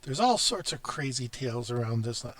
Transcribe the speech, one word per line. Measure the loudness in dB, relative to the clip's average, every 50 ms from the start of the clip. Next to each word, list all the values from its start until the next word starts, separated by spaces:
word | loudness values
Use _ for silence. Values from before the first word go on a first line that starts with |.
| -6
There's | -6 0 4
all | 6 6 6
sorts | 6 4 2 2 0 -4 -4
of | -6 -6 -6
crazy | -6 -4 -2 -2 -2 -2 -2 -4
tales | -6 -6 -4 -4 -2 -2 -2 -2 0
around | 0 0 0 2 2 0 0
this | 0 -2 -4 -6
land. | -8 -12